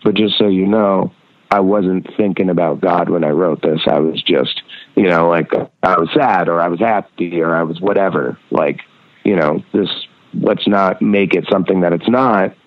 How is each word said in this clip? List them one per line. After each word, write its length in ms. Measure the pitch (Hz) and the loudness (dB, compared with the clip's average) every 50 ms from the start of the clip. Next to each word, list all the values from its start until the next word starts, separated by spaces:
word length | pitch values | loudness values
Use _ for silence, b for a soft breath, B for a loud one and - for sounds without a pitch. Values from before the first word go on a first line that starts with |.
| - | -2
but 120 | 107 101 | 0 2
just 200 | 101 107 104 - | 2 0 0 0
so 100 | - 110 | 0 2
you 180 | 101 95 92 95 | 2 2 2 2
know, 460 | 98 104 110 104 98 98 92 92 92 - _ _ _ _ _ _ - | 2 2 2 2 2 2 0 -2 -4 -6 _ _ _ _ _ _ -2
I 80 | 101 101 | 0 2
wasn't 520 | 95 95 104 104 92 92 92 92 - - - | 2 2 2 2 0 0 -2 -2 -4 -6 -4
thinking 340 | - 107 101 87 - 95 92 | -2 -2 0 0 0 0 0
about 300 | 90 82 85 80 73 - | 0 0 0 0 0 0
God 300 | 92 90 87 87 90 87 | 0 0 0 0 0 0
when 140 | 87 85 80 | 0 0 0
I 60 | 76 | 0
wrote 300 | 73 80 92 85 73 - | 2 2 2 0 0 0
this. 200 | - 80 78 80 - | 0 0 0 0 0
I 140 | - 76 73 | 2 2 2
was 240 | 76 80 - - - | 2 0 -2 -2 -2
just, 400 | - 87 67 67 - - - B B B B B B - | 0 0 0 0 -2 -4 -8 B B B B B B 0
you 80 | - 104 | 0 2
know, 240 | 90 87 82 85 85 | 4 4 4 4 2
like, 220 | 85 82 78 - - - 80 - _ _ - | 2 0 0 -2 -2 -4 -4 -6 _ _ 0
I 160 | 92 90 - | 0 2 0
was 100 | 85 80 - | 0 0 0
sad 340 | 151 139 120 101 90 87 | 0 2 2 2 0 0
or 120 | 85 85 85 | 0 0 0
I 100 | 85 87 | 0 0
was 100 | 85 80 | 0 0
happy 600 | 113 113 110 101 95 - _ - 87 85 87 82 | 0 0 0 -2 -4 -6 _ -8 -6 -4 -2 -2
or 120 | 80 82 82 | 0 0 0
I 100 | 82 82 | 0 -2
was 160 | 80 82 80 | -2 -4 -4
whatever. 580 | 92 101 101 98 98 95 90 82 67 60 55 - _ - | -2 0 0 0 0 0 0 -2 -4 -4 -6 -10 _ -4
Like, 320 | - - 78 73 73 - - - _ _ _ _ _ _ - | -2 0 0 0 -2 -6 -10 -20 _ _ _ _ _ _ -2
you 100 | - 101 | 0 0
know, 260 | 87 78 76 76 - - _ - | 2 2 0 -2 -4 -4 _ -2
this, 160 | 104 95 82 - - - - _ _ _ _ - | -2 -2 -2 -4 -10 -14 -16 _ _ _ _ -6
let's 320 | - - 107 104 - - | -2 -2 0 0 0 0
not 360 | 101 104 98 98 95 92 - - | 0 2 2 2 0 0 0 0
make 320 | 107 104 101 98 87 - | 0 2 2 2 0 0
it 100 | 87 78 - | -2 0 0
something 300 | 104 95 90 - 95 92 | -2 0 0 0 0 0
that 120 | 87 87 85 | 0 0 0
it's 140 | 82 - 110 | -2 0 0
not." 440 | 117 127 131 127 107 98 95 - - - _ | 0 2 2 2 2 0 0 -2 -6 -10 _